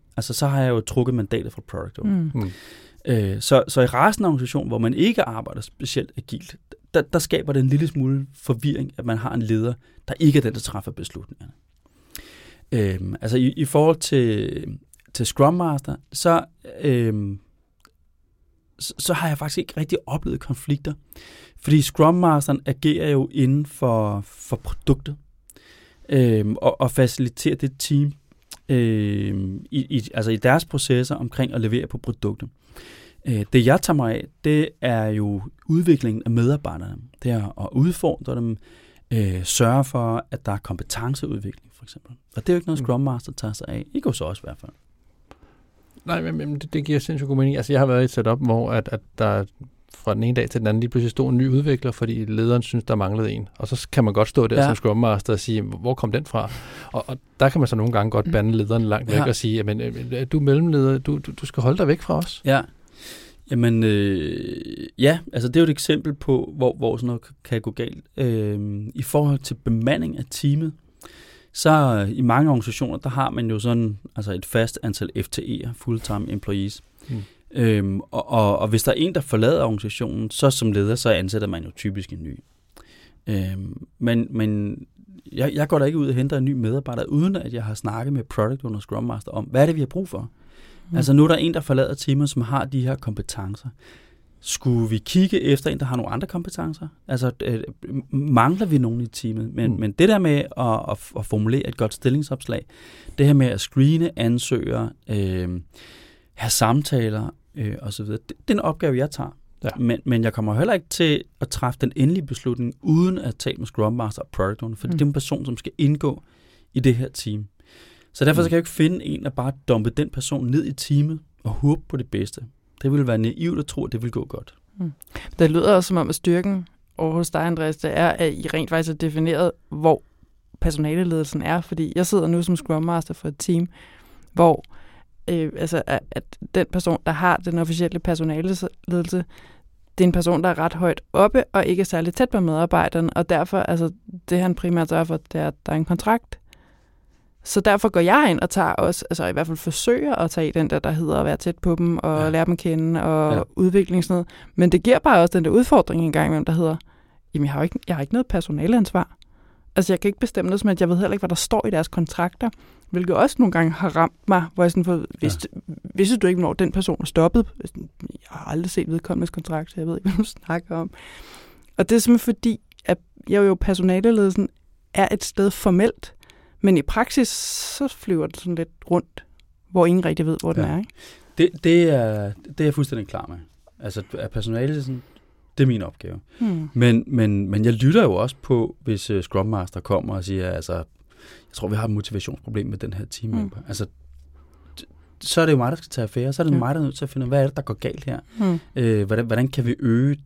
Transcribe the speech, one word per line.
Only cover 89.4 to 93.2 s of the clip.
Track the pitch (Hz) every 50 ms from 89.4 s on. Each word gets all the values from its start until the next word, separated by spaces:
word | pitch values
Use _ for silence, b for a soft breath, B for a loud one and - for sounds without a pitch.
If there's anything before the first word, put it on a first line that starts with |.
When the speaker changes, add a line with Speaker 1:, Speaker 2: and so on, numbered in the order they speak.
| 107
Speaker 1:
hvad | - - 131 147
er |
det, | 160 165
vi | 156
har | 135
brug | - - 180 196 175
for? | - 95 113 - b b b b b b b b b b b b
Speaker 2:
Mm. | 170
Speaker 1:
Altså, | - 147 135 139
nu | 143 151
er | 160
der | 170
en, | - 156 170 160
der | 160
forlader | 147 - 135 131 131 - 139
teamet, | - - - 135 139 147 143
som | - - 117
har | 110 139 131 127
de | 135 135 131 123
her | 127 135
kompetencer. | 135 - 117 107 104